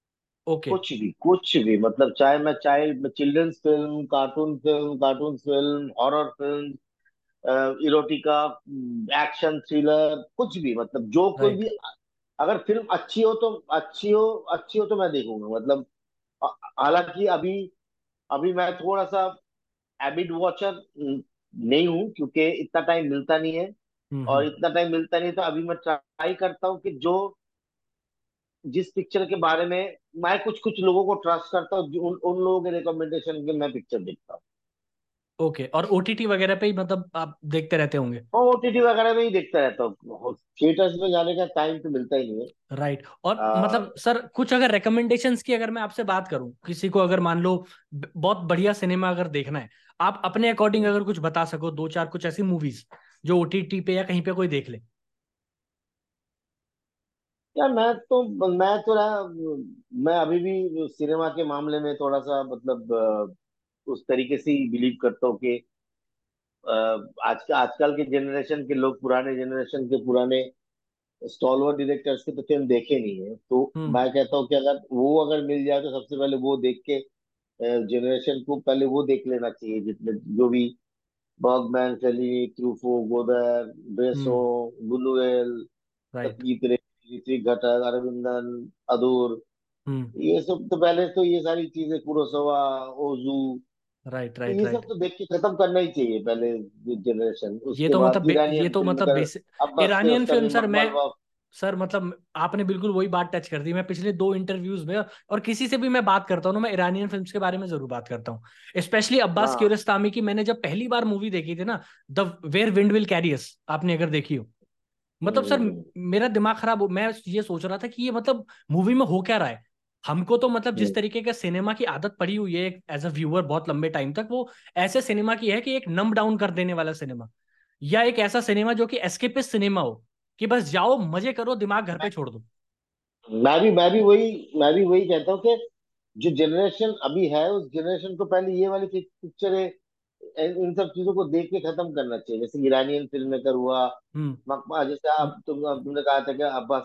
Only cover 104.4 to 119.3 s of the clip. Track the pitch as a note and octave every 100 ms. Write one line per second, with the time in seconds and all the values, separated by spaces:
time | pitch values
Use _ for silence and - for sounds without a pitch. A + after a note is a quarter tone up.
104.4 | F#3+ F#3+ F3+ F#3+ D#3 G#3 G#3 - _ G#3
105.4 | A3 A3 B3 B3+ B3+ B3 G3+ G3 F#3+ F3
106.4 | F3+ G#3 A3+ F#3 F3+ F#3+ G3+ G3+ F#3 G#3
107.4 | F#3 F#3 F#3 D#3 C3 B2 - A#2 A#2 A2+
108.4 | - - - F#3 F3 A3 G#3+ B3+ G3+ F3
109.4 | G#3+ - G#3 G#3 - G3+ G#3 A#3 G#3 G#3+
110.4 | G#3+ A3+ D3 F#3 B3 A#3+ A3 G3+ G#3+ F3+
111.4 | D#3 E3+ G3 G#3+ - _ - C#3 F#3 F3
112.4 | D#3 F3+ A3 G3 G3+ G#3+ G#3 E3+ E3+ C3+
113.4 | - - - D3+ F3 D#3+ E3 D3+ - C#3
114.4 | A2 _ _ _ _ _ _ _ F3 A#3+
115.4 | G3+ C4+ G#3 F3 - F3+ F3+ G3+ B3 G#3
116.4 | G#3+ A3 A3+ A3 G3+ F#3 A3 A3 F3 G3+
117.4 | G#3+ E3+ F3+ G3 A#3+ A#3+ B3 A#3 A3+ A#3+
118.4 | - - - E3 F#3+ B3+ G#3 F#3 F#3+